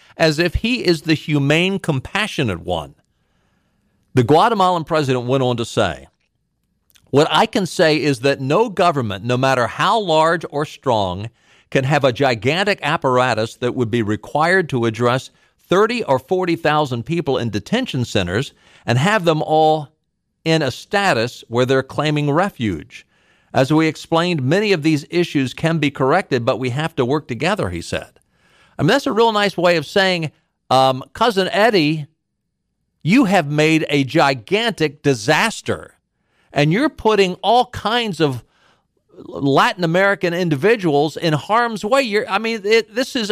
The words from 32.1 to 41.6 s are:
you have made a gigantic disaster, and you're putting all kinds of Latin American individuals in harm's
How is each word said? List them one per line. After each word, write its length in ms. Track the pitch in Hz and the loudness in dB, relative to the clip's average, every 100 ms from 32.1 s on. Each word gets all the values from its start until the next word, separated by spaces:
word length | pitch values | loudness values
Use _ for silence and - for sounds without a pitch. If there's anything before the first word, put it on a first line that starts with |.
| _ _ _ _ _ _ _ _ _ | _ _ _ _ _ _ _ _ _
you 220 | 143 233 226 | 2 2 4
have 220 | 196 147 | 2 0
made 380 | 147 156 160 156 | 2 2 2 2
a 160 | 147 | -2
gigantic 1000 | 131 156 143 135 104 196 233 - 156 135 | 0 2 2 0 -2 -2 -2 -2 -2 -2
disaster, 960 | 143 131 107 151 214 - - 90 - _ _ _ _ _ _ | -2 0 2 2 0 -4 -6 -8 -8 _ _ _ _ _ _
and 220 | - 147 | 0 2
you're 160 | 185 302 | 2 0
putting 460 | - 220 214 190 180 | 0 0 2 2 0
all 320 | 190 233 240 | 2 2 2
kinds 520 | - 208 240 226 156 | -4 -4 -2 -2 0
of 240 | 156 127 - _ _ _ _ _ _ - | -2 -2 -10 _ _ _ _ _ _ -20
Latin 680 | - - 139 139 226 226 | -16 -4 0 2 2 0
American 500 | 170 170 196 196 175 | 0 2 2 0 -2
individuals 840 | 170 180 143 180 240 180 147 156 - | -2 -2 0 2 2 2 0 0 -2
in 180 | 170 | -2
harm's 520 | 151 - 214 | -2 0 0